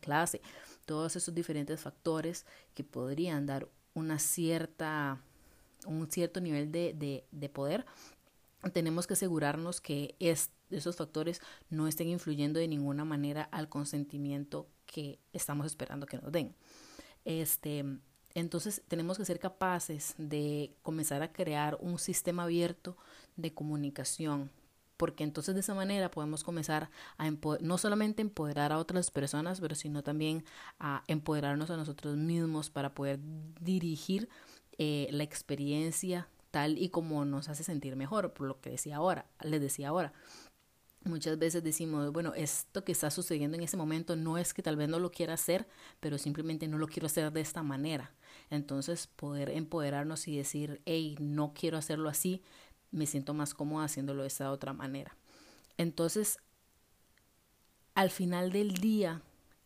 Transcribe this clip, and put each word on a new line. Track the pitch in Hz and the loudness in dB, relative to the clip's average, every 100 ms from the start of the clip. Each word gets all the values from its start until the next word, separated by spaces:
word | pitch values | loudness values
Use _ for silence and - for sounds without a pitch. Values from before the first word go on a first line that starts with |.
clase, | - 147 170 - - - - - | 2 4 4 0 -8 -18 -20 -16
todos | - 156 160 | -4 -2 0
esos | 180 175 | -2 -2
diferentes | 170 165 151 143 156 | -2 0 0 0 -4
factores | 143 - 170 160 165 170 - - - | -6 -4 0 0 0 -4 -10 -20 -16
que | - | -10
podrían | - 123 127 143 175 147 139 | -6 -4 -2 0 0 0 0
dar | 139 - _ _ | -2 -4 _ _
una | 160 160 151 | -4 0 2
cierta, | - - 165 165 160 - 156 151 139 135 - - - - - - - | 2 2 2 2 0 -4 -2 0 0 -2 -10 -20 -20 -20 -20 -14 -4
un | 160 156 | -2 -2
cierto | 185 170 185 | 0 0 0
nivel | 175 143 151 | 0 0 0
de, | 165 175 | 0 0
de, | 156 143 135 - | -2 -4 -4 -8
de | 147 143 | -10 -6
poder, | 139 139 208 - - - - _ _ _ - 185 | -2 0 0 -4 -14 -20 -20 _ _ _ -6 -2
tenemos | 175 165 165 175 | 2 2 0 0
que | |
asegurarnos | 190 190 160 147 151 170 175 | 0 2 2 2 0 -2 -4
que | - 143 143 - | -2 -2 -2 2
es-, | 170 160 - - - | 4 4 0 -4 -8
esos | 165 170 175 | -4 -2 -2
factores | 151 156 160 175 - - - | -4 0 0 -2 -10 -18 -4
no | 156 156 | 2 2
estén | 151 165 | 2 0
influyendo | 175 160 147 147 160 | 0 0 2 4 4
de | 165 | 2
ninguna | 147 143 143 | 2 2 0
manera | 156 143 143 151 - | 0 0 0 0 -2
al | - 151 | -4 -2
consentimiento | 147 143 147 143 143 143 143 143 147 - - - | -2 -2 -2 -2 -2 -2 -2 -4 -6 -8 -16 -10
que | 160 143 - _ | -8 -8 -10 _
estamos | 175 - 147 151 | -6 -2 0 -2
esperando | - - 139 139 | -4 -6 -6 -6
que | 127 | -8
nos | - | 0
den. | 165 123 - - - - - - - - | 0 0 -8 -20 -20 -20 -20 -20 -10 -4
Este, | 160 147 - 151 147 139 135 - _ _ | -2 0 0 0 -2 -2 -4 -10 _ _
entonces | 170 170 170 208 196 - | -4 0 0 -2 -4 -2
tenemos | 165 165 190 | -2 0 -2
que | |
ser | 180 175 | -2 -2
capaces | 185 - 185 175 - 151 - - | -2 0 2 2 0 -4 -6 -6
de | 151 147 147 147 143 - | -2 0 2 0 -2 -6
comenzar | - 160 151 143 | -4 0 0 0
a | 165 | -2
crear | - 165 147 151 - | 0 0 2 2 0
un | 175 175 | -2 -2
sistema | - 175 180 175 | 0 0 2 0
abierto | 170 170 170 175 180 180 - - - - | 2 4 2 0 -10 -12 -18 -20 -16 -6
de | 165 | -6
comunicación, | 156 151 147 143 143 127 - 156 143 139 - - _ _ - | -4 -2 0 0 -2 -4 -2 0 0 -2 -10 -20 _ _ 0
porque | 170 165 | 0 2
entonces | 151 151 190 | -2 -2 0
de | 190 | 0
esa | 190 | 0
manera | 196 190 202 180 | 0 0 2 0
podemos | 160 151 156 | 0 -2 -2
comenzar | - 170 151 156 - - - - | -2 -2 0 0 -2 -10 -16 -2
a | 156 | -2
empo-, | 151 151 151 | 0 0 0
no | 165 180 | 2 2
solamente | 214 208 214 214 | 4 4 2 2
empoderar | 214 185 151 147 147 | -2 0 0 2 2
a | 156 | 2
otras | 165 180 170 | 2 0 2
personas, | 143 139 147 170 185 | 0 0 0 0 -2
pero | 156 | -2
sino | 147 151 147 | -2 -2 -2
también | 143 151 156 160 156 - - - | 0 2 2 0 -4 -14 -16 -6
a | 151 135 - | -4 -2 0
empoderarnos | 156 156 151 139 143 156 | 0 2 2 4 2 0
a | 160 | -2
nosotros | 151 143 147 147 | -2 -4 -2 2
mismos | 160 170 165 156 147 | 4 4 2 0 -2
para | 143 139 | -2 -2
poder | - 139 139 151 156 156 160 | 0 0 0 -4 -8 -10 -4
dirigir, | 170 185 170 151 - 196 240 - - - - - | 2 2 2 -2 0 0 0 -10 -20 -20 -14 -2
eh, | 151 147 139 | 2 2 2
la | 147 | 0
experiencia | 151 - - 139 143 147 160 - 185 175 175 - - | -2 -4 -4 -2 0 2 2 0 0 0 -2 -14 -4
tal | 147 151 156 | 0 2 2
y | 180 | 2
como | 170 160 147 | 0 2 2
nos | 143 139 160 | 2 0 -2
hace | 147 | -6
sentir | 160 151 139 131 | -2 -2 -2 -4
mejor, | 139 214 180 | 0 0 0
por | - 135 | -2 -4
lo | 131 | -4
que | 127 | -6
decía | 127 151 147 | -6 -4 2
ahora, | 185 156 - - | 2 2 -4 -8
les | 156 156 | 0 2
decía | 139 - 139 | 2 0 0
ahora. | 175 147 - - - - _ _ _ _ - 185 | 0 0 -6 -20 -20 -20 _ _ _ _ -6 -2
Muchas | 165 160 156 | 0 0 2
veces | 160 170 | 2 2
decimos, | 160 151 160 151 143 | 0 0 0 0 0
"Bueno, | 160 170 | 0 -2
esto | - 147 - - 196 | 0 0 -2 -2 -4
que | 185 | 0
está | 165 151 | 0 0
sucediendo | 180 170 156 147 165 | 0 0 2 2 0
en | |
ese | 170 190 | -2 0
momento | 156 160 170 165 | 0 0 0 0
no | 160 170 | 2 2
es | 175 | 0
que | - | 0
tal | 170 151 | 0 2
vez | 147 | 2
no | 165 | 2
lo | 175 | 0
quiera | - 165 | 0 0
hacer, | 165 - 185 226 - - - | 0 2 2 2 -12 -20 -6
pero | 151 143 | -2 0
simplemente | 147 151 160 156 160 | 0 0 0 -2 0
no | 156 | 0
lo | 151 | 0
quiero | - 156 | -2 0
hacer | 165 151 | 2 2
de | 156 | 0
esta | 151 175 | -2 -2
manera". | 147 135 156 147 131 - - - - | -2 0 0 -2 -4 -16 -20 -20 -4
Entonces, | 147 143 139 151 170 - | -2 0 -2 0 -4 -6
poder | - 147 143 139 | -8 -4 -2 0
empoderarnos | 156 156 165 143 143 151 160 - | -2 -2 0 0 0 -2 -2 -2
y | 143 | -2
decir, | 139 147 147 143 - | 0 -2 -2 -4 0
"Hey, | 165 156 151 | 0 0 -2
no | 147 147 147 | 0 2 0
quiero | - 165 160 | 0 0 0
hacerlo | 151 156 156 | 0 0 0
así, | 147 185 185 - - - - - | 2 0 0 -6 -20 -20 -20 -6
me | 156 | -2
siento | 147 143 139 | 0 0 0
más | 151 143 | -2 -2
cómoda | - 147 156 | -2 -2 0
haciéndolo | 147 139 139 139 | 0 -2 -2 -2
de | 135 | -2
esta | - 135 | -2 -2
otra | 139 139 | -2 -4
manera". | 135 135 139 147 - - - - - - - | -4 -4 -6 -8 -16 -20 -20 -20 -20 -12 0
Entonces, | 170 151 165 214 208 - _ _ _ _ _ _ _ _ _ _ _ _ _ _ _ | 0 2 2 2 0 -2 _ _ _ _ _ _ _ _ _ _ _ _ _ _ _
al | 196 190 | 4 4
final | - 180 175 185 | 4 0 2 2
del | 202 208 | 2 2
día, | 185 220 214 180 160 - - _ - | 2 4 4 2 0 -10 -20 _ -20